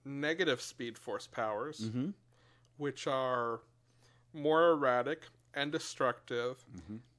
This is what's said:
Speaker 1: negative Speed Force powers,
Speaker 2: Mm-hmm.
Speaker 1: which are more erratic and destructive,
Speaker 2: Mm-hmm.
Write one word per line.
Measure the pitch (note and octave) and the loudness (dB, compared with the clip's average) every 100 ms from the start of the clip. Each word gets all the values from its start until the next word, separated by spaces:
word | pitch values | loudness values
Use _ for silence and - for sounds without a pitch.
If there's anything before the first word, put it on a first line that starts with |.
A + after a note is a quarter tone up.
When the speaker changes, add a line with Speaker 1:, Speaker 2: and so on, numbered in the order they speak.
| C#3 | -10
Speaker 1:
negative | C#3 D3 E3 E3 B2 | -4 0 2 2 0
Speed | - - A#2+ A2+ | -2 -8 -10 -8
Force | - G2+ - | -6 -8 -6
powers, | - A2 G#2 C#3 C#3+ | -4 -2 -2 -4 -6
Speaker 2:
Mm-hmm. | A2 A#2+ E3 G3+ _ _ _ _ _ - | -4 -2 -4 -6 _ _ _ _ _ -8
Speaker 1:
which | C#3+ C3 D#3 | -6 -4 -2
are | C3+ C3 B2 A#2 A2+ - _ _ _ _ _ _ | 0 2 0 0 -4 -8 _ _ _ _ _ _
more | D#3+ D3 D#3 E3+ | -4 2 6 6
erratic | D#3 C3+ B2 B2+ D#3+ - - _ | 6 6 4 2 -4 -10 -20 _
and | C#3+ C#3+ | -4 -2
destructive, | D3+ - - C3 A#2+ - A#2+ A#2+ B2+ - | -2 -4 0 0 0 -4 -2 -2 -6 -12
Speaker 2:
Mm-hmm. | E2+ D#2 A2 - | -16 -12 -12 -14